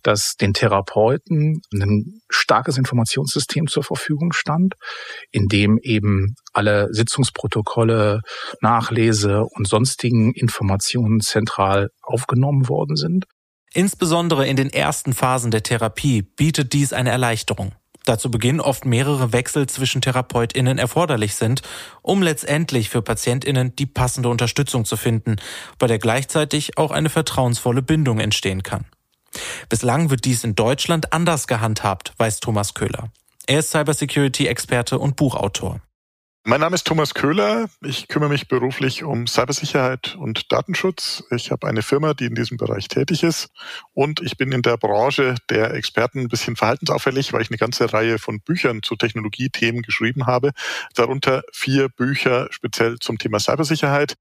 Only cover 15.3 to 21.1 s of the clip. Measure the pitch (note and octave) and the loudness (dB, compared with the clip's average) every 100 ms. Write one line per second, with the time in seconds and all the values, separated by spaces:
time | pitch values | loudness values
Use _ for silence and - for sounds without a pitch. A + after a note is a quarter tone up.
15.3 | B2+ A#2+ A2 - A#2 B2+ - C#3+ A#2 F#2 | 2 2 0 0 0 0 0 2 2 0
16.3 | - D3+ D#3 C3 D3 C#3 - B2 A#2 B2 | 0 2 2 0 0 0 0 0 2 0
17.3 | A2 - G2 G2 - _ _ - A2 C3+ | -2 -4 -4 -6 -10 _ _ 0 0 0
18.3 | A2+ A#2 D3 C#3+ B2+ C3 A#2 C3+ C#3+ B2 | 0 0 2 0 -2 0 0 2 0 2
19.3 | A#2+ C3 D3+ C3+ - C3 C3 C3 B2+ B2 | 0 0 -2 -2 -2 -2 0 0 -2 -2
20.3 | B2 A#2 C3+ B2+ C3 B2 D#3+ E3+ | -2 0 0 0 2 0 2 2